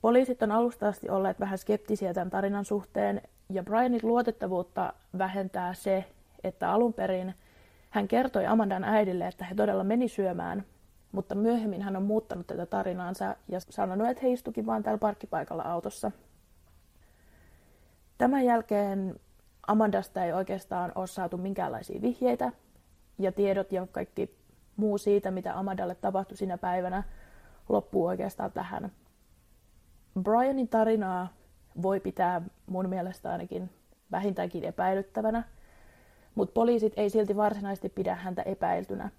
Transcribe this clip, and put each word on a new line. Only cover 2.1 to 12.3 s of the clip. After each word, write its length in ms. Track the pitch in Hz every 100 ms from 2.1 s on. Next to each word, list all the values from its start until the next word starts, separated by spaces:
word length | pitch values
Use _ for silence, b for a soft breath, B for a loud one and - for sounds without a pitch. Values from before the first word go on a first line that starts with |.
tämän 160 | 180 180
tarinan 360 | 190 196 202 202
suhteen, 560 | 208 190 - 202 202 - _ _
ja 140 | 190
Brianin 360 | 180 214 247 240
luotettavuutta 920 | 220 233 233 220 196 180 185 - 180 - _ 185
vähentää 560 | 190 190 190 185 180
se, 320 | 185 - 190 185 - _ -
että 280 | - - 175
alun 220 | 202 240
perin 400 | 220 190 185 185 185 b b b b b
hän 180 | 220 196
kertoi 380 | 226 262 214 185
Amandan 380 | 220 208 190
äidille, 440 | 190 214 208 180 175
että 180 | - 185
he 100 | 190
todella 280 | 208 190
meni 240 | 190 233 247
syömään, 580 | - 190 175 170 180 196 _ _ - _
mutta 240 | 190 190 202
myöhemmin 460 | 220 240 220 185
hän 140 | 202 190
on 80 |
muuttanut 440 | 196 220 220